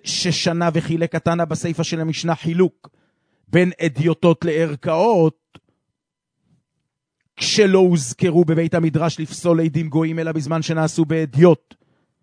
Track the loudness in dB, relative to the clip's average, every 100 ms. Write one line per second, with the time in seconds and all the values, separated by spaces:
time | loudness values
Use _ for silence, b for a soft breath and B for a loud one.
0 | -4 -4 -2 -2 -2 -2 0 -2 -2 -2
1 | -2 -2 -2 -2 -2 -4 -4 -4 -4 -4
2 | -4 -4 -4 -4 -2 0 0 -2 -20 _
3 | _ _ _ _ _ 0 0 0 -4 0
4 | -2 2 2 2 0 -2 -2 -4 -2 0
5 | 2 4 2 0 _ -20 _ _ _ _
6 | _ _ _ _ _ _ _ _ _ _
7 | _ _ _ -8 -2 2 4 4 4 2
8 | -2 -2 0 2 2 0 0 0 0 0
9 | -2 -4 -10 -4 0 0 0 -2 -2 -2
10 | -2 -4 -6 -6 -4 -4 -2 -2 -2 0
11 | -2 -2 -2 4 6 4 _ _ _ _
12 | _ _